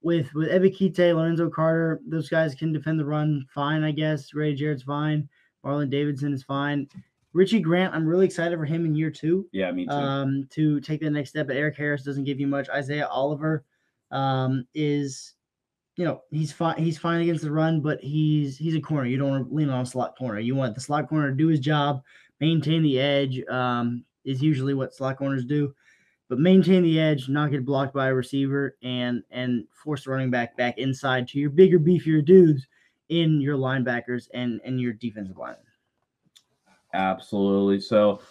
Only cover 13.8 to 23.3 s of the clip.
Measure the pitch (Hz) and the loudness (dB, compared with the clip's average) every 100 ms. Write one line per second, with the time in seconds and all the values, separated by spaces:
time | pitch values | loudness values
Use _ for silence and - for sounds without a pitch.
13.8 | _ _ _ 127 135 131 131 131 123 151 | _ _ _ -4 -2 -2 -2 -2 -4 -4
14.8 | 151 147 139 135 - _ _ _ _ _ | -2 -2 -4 -10 -18 _ _ _ _ _
15.8 | _ - 170 - - 156 156 - 165 - | _ -6 -6 -6 -8 -6 -4 -2 -4 0
16.8 | 165 160 170 170 170 160 151 151 160 160 | -2 -2 -2 0 0 -2 -2 0 0 0
17.8 | 139 147 135 151 156 151 143 135 160 160 | -2 -4 -4 0 2 2 0 -4 -4 -2
18.8 | - 156 123 131 139 135 127 151 147 127 | -2 -2 -2 -2 0 -2 -2 -2 0 -2
19.8 | 127 127 113 - 127 104 117 135 131 107 | -4 -4 -6 -6 -6 -4 -2 -2 -2 -4
20.8 | - 147 147 156 143 131 160 151 135 151 | -4 -4 -2 0 0 2 2 2 2 0
21.8 | 143 135 - - _ - 151 165 151 165 | 0 -2 -6 -20 _ -2 0 2 2 2
22.8 | 156 127 139 139 139 | 2 2 2 2 0